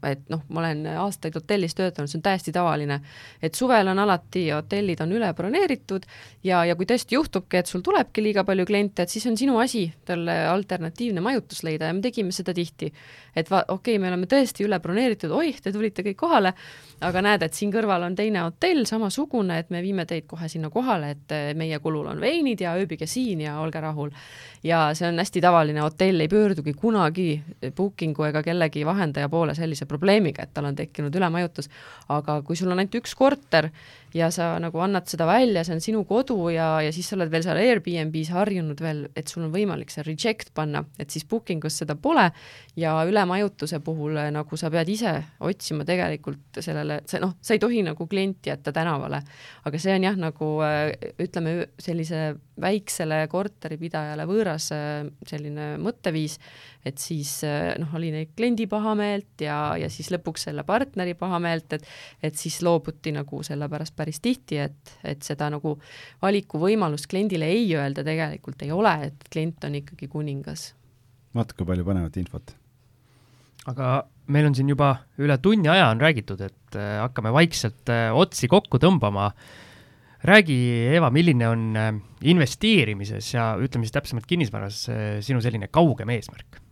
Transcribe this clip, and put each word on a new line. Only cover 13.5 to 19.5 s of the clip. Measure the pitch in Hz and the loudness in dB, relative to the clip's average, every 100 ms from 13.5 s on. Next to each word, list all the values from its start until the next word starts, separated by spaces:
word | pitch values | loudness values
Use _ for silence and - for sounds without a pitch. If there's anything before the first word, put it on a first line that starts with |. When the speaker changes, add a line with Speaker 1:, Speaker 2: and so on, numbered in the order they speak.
Speaker 1:
va-, | 190 - | 2 2
okei, | 190 - 214 | -2 0 0
me | 185 | 0
oleme | 180 185 | -2 4
tõesti | 277 254 - 202 | 4 4 0 -2
üle | 185 | -2
broneeritud, | 160 190 254 214 165 | 0 0 0 0 -2
oih, | 190 330 - | 0 0 -2
te | - | -6
tulite | 202 214 202 | -2 -2 -2
kõik | 202 196 | -6 -2
kohale, | 339 302 185 185 - - - - | 2 4 4 0 -12 -20 -20 -6
aga | 165 180 | -2 2
näed, | 202 208 165 | 4 4 2
et | |
siin | - 202 | -2 -2
kõrval | 202 220 185 175 | 0 2 0 0
on | 175 | -2
teine | 214 202 | 0 0
hotell, | 165 170 359 339 220 | -2 0 2 2 2
samasugune, | 220 214 190 294 247 196 | 0 -2 -2 -2 0 0